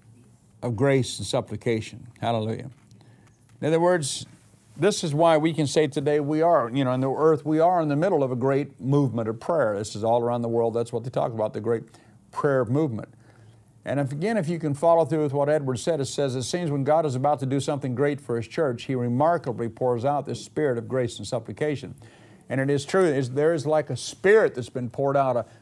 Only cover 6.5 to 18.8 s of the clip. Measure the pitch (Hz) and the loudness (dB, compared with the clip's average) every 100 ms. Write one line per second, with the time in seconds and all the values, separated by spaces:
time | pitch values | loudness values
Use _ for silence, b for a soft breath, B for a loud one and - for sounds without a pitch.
6.5 | 165 120 127 131 127 135 123 156 156 147 | 4 2 0 0 0 0 2 4 2 2
7.5 | 156 165 180 156 143 180 170 135 123 131 | 2 4 2 2 0 2 2 0 0 0
8.5 | 139 143 - 127 143 143 113 110 113 - | 0 -2 -6 0 2 2 0 -4 -4 -2
9.5 | 170 117 101 107 104 110 120 120 120 117 | 2 2 0 -4 -2 2 2 2 -2 0
10.5 | 117 117 117 117 117 120 143 143 113 107 | 0 0 0 -4 -6 -6 -4 -2 -2 -4
11.5 | - 110 117 - b b b _ - 151 | -2 -2 -2 -4 b b b _ -4 0
12.5 | 135 113 131 160 107 - - b b b | 2 2 0 0 -4 -10 -18 b b b
13.5 | b b _ - 127 143 143 185 226 156 | b b _ -6 -4 -4 -4 -2 -2 -2
14.5 | 170 151 139 170 170 151 156 151 139 143 | -2 -4 0 4 4 4 0 0 0 0
15.5 | 151 139 127 - 160 131 - 143 127 120 | 0 0 -4 -2 -2 -2 -2 -2 -2 -4
16.5 | 175 175 143 135 156 156 127 139 147 139 | -4 -2 -2 2 2 2 0 0 0 0
17.5 | 139 135 143 139 120 143 143 - 117 110 | -2 -2 -4 -4 0 0 0 -4 -6 -4
18.5 | - 156 120 | -2 -2 -2